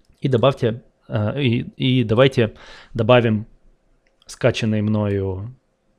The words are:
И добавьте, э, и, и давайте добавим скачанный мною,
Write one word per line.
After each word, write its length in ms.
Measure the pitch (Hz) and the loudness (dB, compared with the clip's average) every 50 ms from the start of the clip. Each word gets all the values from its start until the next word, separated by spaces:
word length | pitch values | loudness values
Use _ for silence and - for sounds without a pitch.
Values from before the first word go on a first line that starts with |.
| _ _ _ _ | _ _ _ _
И 60 | - | -4
добавьте, 540 | 139 127 110 117 139 135 - 127 113 113 123 - _ _ _ _ | -2 0 2 2 0 0 0 -2 -4 -4 -4 -10 _ _ _ _
э, 340 | - 123 110 104 104 - 139 | -8 -4 -4 -2 -2 -2 -2
и, 240 | 143 120 117 127 - - - | 0 0 0 0 -4 -8 -8
и 260 | - 139 131 127 127 120 | -4 -2 0 2 0 0
давайте 500 | 107 110 117 135 135 - 127 113 107 - - - - - - - - - | 2 2 4 4 4 4 2 0 -2 -4 -10 -20 -20 -20 -20 -20 -10 -6
добавим 520 | 113 110 110 127 123 113 113 107 104 110 - - _ _ _ _ _ _ _ _ _ _ _ _ _ _ | -2 2 4 4 4 4 2 0 -2 -4 -8 -16 _ _ _ _ _ _ _ _ _ _ _ _ _ _
скачанный 540 | - - - - 120 - - 117 110 107 107 | -20 -8 -2 0 0 0 0 -2 -2 0 0
мною, 760 | 104 107 107 107 104 101 101 98 95 95 92 92 101 123 131 - _ _ _ _ _ _ _ | 0 0 -2 -2 -2 -2 -2 -2 -2 -4 -6 -8 -10 -14 -16 -18 _ _ _ _ _ _ _